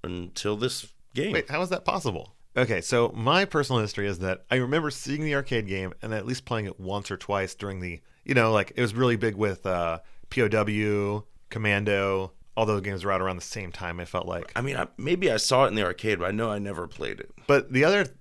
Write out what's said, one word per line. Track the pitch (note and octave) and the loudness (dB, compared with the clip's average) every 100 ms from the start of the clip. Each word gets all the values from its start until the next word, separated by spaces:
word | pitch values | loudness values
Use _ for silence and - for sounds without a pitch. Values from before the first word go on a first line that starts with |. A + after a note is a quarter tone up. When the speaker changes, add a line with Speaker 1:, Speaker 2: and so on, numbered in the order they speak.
Speaker 1:
until | G2+ F2+ F2 - G#2 G#2 | -6 -8 -8 -6 -4 -2
this | B2+ - - - - | -2 -4 -10 -20 -10
game. | B2+ F3+ | -4 -2
Speaker 2:
Wait, | F#3+ - | -2 -2
how | D3+ | -4
is | F3+ | -2
that | F3+ | -2
possible? | - - C#3+ E2+ - - - B2 | 0 0 -2 -4 -10 -20 -4 0
Okay, | A#2+ A2+ | 2 2
so | - B2 A#2 G#2+ | 2 4 4 2
my | A2+ F3 | 2 2
personal | G3 D#3+ C3+ B2 | 2 0 2 0
history | G#2 - G2+ | 0 -2 -2
is | F2 | -2
that | F#2 F#2 - | -2 -4 0
I | B2+ | 0
remember | B2 D3+ D3+ | 2 0 0
seeing | C3 - D3 | -6 -6 -4
the | D#3 C#3 | 0 -2
arcade | C3+ A#2+ G2+ | 0 -2 0
game | F#2+ F#2 - | -4 -4 -6
and | A2 | -6
at | A2 G#2+ | -4 -4
least | B2+ - | -6 -2
playing | A2+ G2+ | -4 -4
it | - | -6
once | F#2 G2+ G2 | -4 -4 -4
or | F#2+ | -8
twice | - G2+ F#2+ - | -2 0 0 -4
during | G2+ F#2+ | -8 -6
the, | F2+ E2+ - _ | -6 -8 -14 _
you | - | 0
know, | C3 A2+ | 4 6
like, | G#2+ G2 - | 4 2 0
it | |
was | A#2+ | 0
really | A2 B2+ A#2 | 4 2 4
big | A2+ G2+ | 0 2
with, | G#2 F#2 F#2+ | 0 0 0
uh, | F2+ E2+ E2 - - - | 0 0 -2 -8 -16 -6
P | C3 | 0
O | A2 | 4
W, | A2 G#2 G#2 G#2+ G#2 G2+ G#2 - - - | 4 2 2 2 2 0 -4 -8 -20 -10
Commando, | A#2 G#2+ G2+ G#2 G2+ G2 F#2+ F#2 - - - | -2 2 2 4 2 2 0 -2 -10 -8 0
all | A2 | 2
those | G2+ | 2
games | G2 F#2+ | -2 -4
were | G2 | 0
out | F#2+ | 0
around | F#2+ F2+ | 0 -4
the | |
same | - A2 F#2 | -8 -10 -10
time, | - F2 F2 | -8 -8 -6
I | E2+ | -4
felt | F#2 E2+ | -4 -4
like. | F2 - - | -6 -4 -4
Speaker 1:
I | |
mean, | C3+ C3 | -4 -4
I, | - - | -6 -6
maybe | C3 F3+ F3+ | -2 0 2
I | A2 | 2
saw | - B2+ C3 | 4 4 4
it | |
in | G#2+ | 4
the | |
arcade, | F#2 F#2 A2 F#2+ | 0 0 0 0
but | F2 | 0
I | |
know | G#2 A2+ | 0 -2
I | G#2 | -2
never | G2+ F2 F2 | -4 -6 -8
played | - C2+ G1+ | -6 -8 -6
it. | - - - | -12 -10 4
Speaker 2:
But | C#3+ - | 4 4
the | C3 | 2
other | D#3 G3+ C#3+ - | 4 4 0 -6